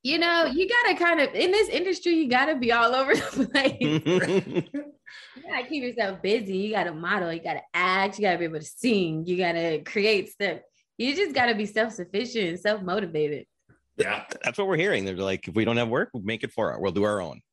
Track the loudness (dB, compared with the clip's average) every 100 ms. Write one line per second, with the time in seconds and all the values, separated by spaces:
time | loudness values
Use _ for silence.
0 | 0 2 2 4 2 0 2 2 2 2
1 | 2 4 2 2 2 4 2 0 -2 -2
2 | 0 2 2 2 2 2 2 4 4 4
3 | 2 2 0 -2 0 2 0 0 0 2
4 | 2 2 4 0 0 -4 -4 -10 -10 -18
5 | -20 -20 -20 -20 -8 -8 -4 -4 -4 -2
6 | -2 -2 0 0 0 -2 0 -2 -2 -4
7 | -2 -2 -2 -4 -6 -6 -4 0 2 2
8 | 0 2 2 2 0 -4 -10 -2 2 4
9 | 2 -2 -2 0 0 0 0 -2 -4 0
10 | 2 2 -2 -4 -4 -4 _ _ _ -4
11 | -2 0 0 2 2 0 0 0 0 -2
12 | -6 -4 -4 -2 -4 -2 -2 -2 -2 -2
13 | -2 -2 -2 -4 -12 _ _ _ _ -4
14 | -2 -2 -8 -6 -6 -2 0 2 2 0
15 | -2 -2 -2 -2 -2 0 2 2 2 0
16 | -2 -6 -6 -6 -6 -2 -2 0 -2 0
17 | 0 0 -4 -12 _